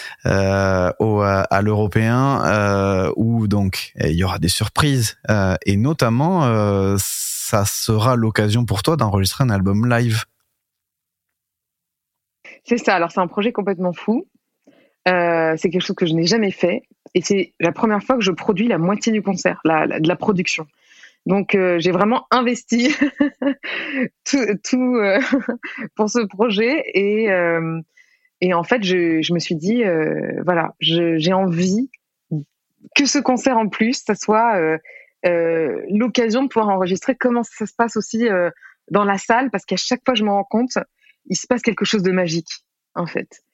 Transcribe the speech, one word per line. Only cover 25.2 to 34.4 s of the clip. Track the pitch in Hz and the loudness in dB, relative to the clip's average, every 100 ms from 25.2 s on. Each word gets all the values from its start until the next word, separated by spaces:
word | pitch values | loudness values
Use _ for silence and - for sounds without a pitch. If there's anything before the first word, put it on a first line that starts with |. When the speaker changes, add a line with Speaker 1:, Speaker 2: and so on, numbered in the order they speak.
| 254 269 - 233 | 0 -2 -4 -8
Speaker 2:
<laughs> | - - 220 - | -10 -12 -8 -4
pour | 214 | -2
ce | 240 208 | 0 -2
projet. | 190 233 196 226 302 - | 0 0 0 0 -2 -2
Et, | 185 202 214 220 | -2 0 0 0
euh, | 185 170 165 165 165 160 _ _ _ _ - | 0 0 0 -2 -6 -10 _ _ _ _ -4
et | 180 | 0
en | 170 | 0
fait, | 165 247 | 0 0
je, | 190 185 170 160 | 0 0 2 0
je | 151 | 0
me | 170 | -2
suis | - 160 | -2 -4
dit, | 175 240 | -2 0
euh, | 214 165 156 156 - - | 0 0 0 -2 -4 -4
voilà, | 160 170 160 - | -2 0 -2 -2
je, | 151 165 170 160 | 0 2 2 0
j'ai | 160 | 0
envie | 190 190 165 185 202 269 - _ _ - 156 143 _ _ _ - - | 0 0 0 0 0 -4 -10 _ _ -8 -8 -8 _ _ _ -4 0
que | 277 | 0
ce | 285 | 0
concert | 254 254 - 226 | 0 0 2 2
en | 214 | 0
plus, | - 220 269 | 0 -2 -2
ça | - | -4
soit, | 202 - 214 | -4 0 2